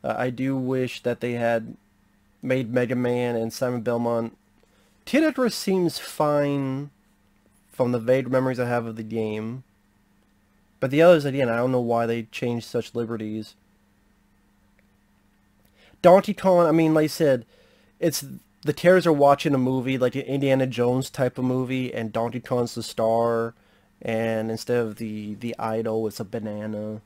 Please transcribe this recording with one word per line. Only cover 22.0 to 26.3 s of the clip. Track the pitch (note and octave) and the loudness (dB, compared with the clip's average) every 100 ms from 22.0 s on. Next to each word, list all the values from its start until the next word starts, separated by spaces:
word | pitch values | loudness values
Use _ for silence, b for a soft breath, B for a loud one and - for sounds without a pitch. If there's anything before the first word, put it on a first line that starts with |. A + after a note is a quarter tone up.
| A2+ | -6
Donkey | A2+ A#2 A#2+ | -4 -4 -6
Kong's | - B2 A#2+ | -4 -2 -2
the | - | -6
star, | A2 - A2+ A2+ A#2 A#2 A#2 - b b b _ | -8 -2 2 2 2 0 -4 -8 b b b _
and | - A2+ A2+ A2 A2 | -6 -2 -2 -2 -4
instead | A2+ - B2 | -6 -2 -2
of | A2+ G2+ | -2 -6
the, | A2+ G#2+ G#2 G2+ | -10 -8 -10 -8
the | A#2 A2+ | -10 -6
idol, | A2 A2+ A2+ A2 A2 | -4 -4 -2 -4 -4
it's | - | -8
a | |
banana. | G2+ | -10